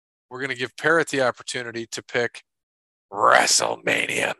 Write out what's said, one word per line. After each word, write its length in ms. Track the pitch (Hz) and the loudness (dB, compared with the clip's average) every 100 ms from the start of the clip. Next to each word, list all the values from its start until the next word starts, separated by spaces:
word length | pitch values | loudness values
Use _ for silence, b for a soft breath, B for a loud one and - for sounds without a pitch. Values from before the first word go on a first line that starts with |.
| _ _ _ | _ _ _
We're 120 | 127 | -10
gonna 140 | 135 123 | -8 -6
give 200 | 127 - | -8 -4
Parrot 320 | 151 165 147 | 0 2 0
the 140 | 139 | 0
opportunity 680 | 127 - - 127 120 117 113 | 0 -2 -8 -10 -8 -10 -10
to 160 | - | -12
pick 400 | - 123 120 - - _ _ _ _ _ _ | -6 -4 -4 -6 -20 _ _ _ _ _ _
WrestleMania 1200 | 98 117 127 - - - 113 110 113 117 110 104 - | 0 6 6 6 2 0 -2 -2 -2 -2 -2 -4 -4